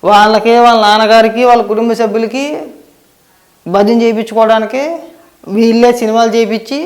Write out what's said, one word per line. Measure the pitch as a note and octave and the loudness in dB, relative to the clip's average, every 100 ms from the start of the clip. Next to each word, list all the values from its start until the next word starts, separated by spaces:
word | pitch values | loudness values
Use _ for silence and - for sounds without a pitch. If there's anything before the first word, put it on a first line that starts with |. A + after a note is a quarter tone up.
| F3 | 2
వాళ్ళకి, | G3+ G#3+ A3 A3 A#3 A#3+ | 2 4 2 2 4 4
వాళ్ళ | A#3 G#3+ | 4 2
నాన్నగారికి, | G#3+ A3 A3+ A3+ A3 B3 | 2 4 4 2 2 2
వాళ్ళ | A#3+ G#3 | 2 0
కుటుంబ | G#3 A#3 A3+ | -4 -2 -2
సభ్యులకి | A3+ G#3+ A3+ B3 C#4+ D4+ - - _ _ _ _ _ _ _ _ - | -2 -2 -4 -6 -8 -10 -14 -20 _ _ _ _ _ _ _ _ -4
భజన | F#3+ G3+ A#3 | 0 2 2
చేయించుకోవడానికి | A#3 A3 A3 G#3+ A3 A3+ G#3+ B3+ D4 E4 - - _ _ - G3+ | 0 -2 -4 -2 0 0 -2 -6 -6 -8 -14 -20 _ _ -8 0
వీళ్ళే | A3+ A3+ A#3+ A#3+ | 0 2 2 0
సినిమాలు | G#3+ A3 A3+ A3 | -2 0 0 0
చేయించి | A3 A3 A3 C#4 | -2 -4 -8 -10